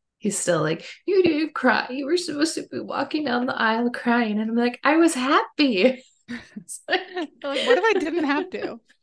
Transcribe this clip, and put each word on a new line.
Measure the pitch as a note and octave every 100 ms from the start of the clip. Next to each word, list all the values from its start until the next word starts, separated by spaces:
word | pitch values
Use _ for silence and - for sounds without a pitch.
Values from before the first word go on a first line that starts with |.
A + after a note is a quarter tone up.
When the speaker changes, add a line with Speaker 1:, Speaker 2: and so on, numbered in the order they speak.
| _ _
Speaker 1:
he's | G#3 -
still | - E3
like, | D#3 E3 - - -
"You | F#4+
didn't | E4+ D4 D#4
cry. | - B3+ G#3 -
You | C4 C#4
were | F4
supposed | D#4+ D4 D#4+ -
to | -
be | B3+
walking | G3 - C#4 D#4
down | C#4+ B3 B3+
the | -
aisle | A3 A3+ A#3+
crying." | - A#3+ A#3+ A3 G#3
And | A3
I'm | A#3
like, | A#3+ B3
"I | C#4 D#4+
was | E4
happy." | B3+ B3+ F4 A4+ - C#4 F#3 G#3 - -
<laughs> | _ - A#3+ - G3+
It's | - - -
like | F#4 F#4 F4+ D4+ _
Speaker 2:
Like, | C#4+ C#4
what | B4+ F4+
if |
I | A4
didn't | F#4+ D#4 E4+
have | C#4 G#3 F#3+
to? | G#3 G#3 A3+ _ _